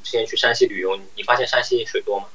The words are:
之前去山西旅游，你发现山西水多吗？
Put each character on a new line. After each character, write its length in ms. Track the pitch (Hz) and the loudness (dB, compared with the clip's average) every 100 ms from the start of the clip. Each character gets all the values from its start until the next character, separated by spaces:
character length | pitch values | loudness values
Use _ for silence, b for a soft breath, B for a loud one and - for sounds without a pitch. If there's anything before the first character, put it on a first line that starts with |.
之 80 | - | -2
前 120 | 117 | -2
去 140 | 110 - | 0 2
山 160 | 120 | 2
西 140 | 117 123 | 4 2
旅 140 | 95 | 2
游， 180 | 92 98 - - | -2 -2 -6 -6
你 80 | |
发 120 | 104 123 | 0 2
现 120 | 120 | 2
山 160 | 123 | 0
西 200 | - 123 110 | 2 0 0
水 140 | - | -4
多 180 | - 98 | -2 -4
吗？ 60 | - | -6